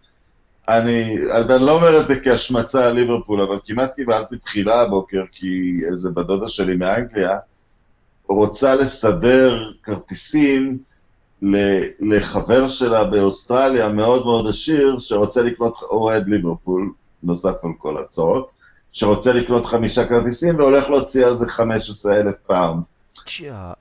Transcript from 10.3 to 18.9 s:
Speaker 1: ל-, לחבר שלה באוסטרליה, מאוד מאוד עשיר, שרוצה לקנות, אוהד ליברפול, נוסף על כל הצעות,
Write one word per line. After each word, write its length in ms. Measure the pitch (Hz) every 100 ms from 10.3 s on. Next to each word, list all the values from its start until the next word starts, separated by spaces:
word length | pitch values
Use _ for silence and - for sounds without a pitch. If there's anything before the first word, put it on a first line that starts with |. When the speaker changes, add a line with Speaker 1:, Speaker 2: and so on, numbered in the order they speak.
| 151 143 135 135 131 - _ _ _ _ -
Speaker 1:
ל-, 400 | 98 101 98 98 - -
לחבר 680 | 107 104 - 101 - 123 131
שלה 360 | - 123 113
באוסטרליה, 840 | 98 104 98 98 - 123 135 131 107
מאוד 360 | 107 110 127 117
מאוד 220 | 117 107
עשיר, 520 | 107 - 156 139 127
שרוצה 420 | - 104 104 123
לקנות, 360 | 120 117 117 117
אוהד 460 | - 110 110 110 98
ליברפול, 640 | 104 85 85 - 92 98 - _ _
נוסף 400 | 87 87 95 -
על 80 | 85 80
כל 200 | 76 78
הצעות, 540 | 78 - 82 123 131 _ _ _ _